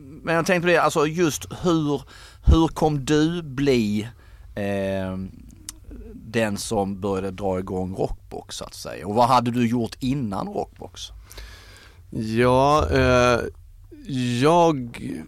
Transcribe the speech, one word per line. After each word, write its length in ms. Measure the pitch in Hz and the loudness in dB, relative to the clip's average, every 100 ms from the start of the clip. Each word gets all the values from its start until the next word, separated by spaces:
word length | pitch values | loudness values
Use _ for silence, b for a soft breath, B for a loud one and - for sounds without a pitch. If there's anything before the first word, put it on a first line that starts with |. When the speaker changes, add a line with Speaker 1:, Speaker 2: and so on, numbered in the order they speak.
| - - | -18 -10
Speaker 1:
men 120 | - 165 | -2 0
jag 100 | 165 | 2
tänkte 160 | 180 175 | 0 2
på 40 | |
det, 60 | 160 | 4
alltså 300 | 147 165 151 | 4 2 0
just 380 | 160 165 - - - | 2 0 0 -8 -4
hur, 380 | 180 165 147 139 - B B B - | 0 2 0 -2 -6 B B B 4
hur 220 | 165 160 | 6 4
kom 380 | - 156 147 127 | 2 0 0 2
du 360 | 151 156 175 | 2 2 0
bli, 640 | 156 127 143 127 104 107 110 - b b b 107 | -6 -2 2 2 2 0 -4 -10 b b b -6
ehm, 760 | 101 98 95 95 95 92 95 - - - - - - - - | -4 -2 -2 -2 -4 -6 -10 -14 -20 -20 -18 -18 -16 -18 -16
den 440 | - 113 117 110 101 | -16 -6 -2 -2 -2
som 420 | - 110 98 98 | -4 -2 -2 -4
började 300 | 101 95 98 | -4 -2 -4
dra 280 | 92 98 92 | -6 -4 -4
igång 360 | 95 92 92 95 | -4 -4 -4 -4
Rockbox, 600 | - - - - - - | -4 -6 -12 -14 -12 -14
så 80 | - | -14
att 80 | |
säga? 340 | - 71 60 87 | -14 -12 -10 -2
Och 80 | 107 | 2
vad 120 | 120 | 4
hade 240 | 123 120 | 4 2
du 160 | 120 117 | 0 0
gjort 280 | 123 110 - | 0 -4 -4
innan 480 | 131 143 113 95 196 | -4 -2 -4 -6 -6
Rockbox? 540 | 208 - - - - - - B B B B B B B B B | -6 -8 -10 -18 -16 -16 -18 B B B B B B B B B
Speaker 2:
Ja, 800 | 127 110 113 123 127 139 151 - | -8 -2 2 4 4 4 4 2
eh, 480 | 135 131 127 123 120 - - - - - 302 240 131 123 120 | 2 4 4 4 2 -2 -10 -20 -20 -20 -18 -8 -4 -2 2
jag 600 | 143 175 165 143 120 117 120 80 | 4 6 4 2 -4 -10 -10 -10